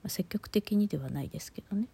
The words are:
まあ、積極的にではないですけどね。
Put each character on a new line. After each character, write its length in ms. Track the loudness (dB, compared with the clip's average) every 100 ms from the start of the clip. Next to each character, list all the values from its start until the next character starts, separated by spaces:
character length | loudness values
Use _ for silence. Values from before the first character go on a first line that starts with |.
ま 40 | -4
あ、 20 |
積 200 | -4 -2
極 200 | -2 0
的 280 | 0 4 4
に 120 | 4
で 100 | 2
は 120 | -2
な 120 | -2
い 60 | -4
で 120 | -6
す 120 | -10
け 100 | -12
ど 140 | -4 -2
ね。 100 | -2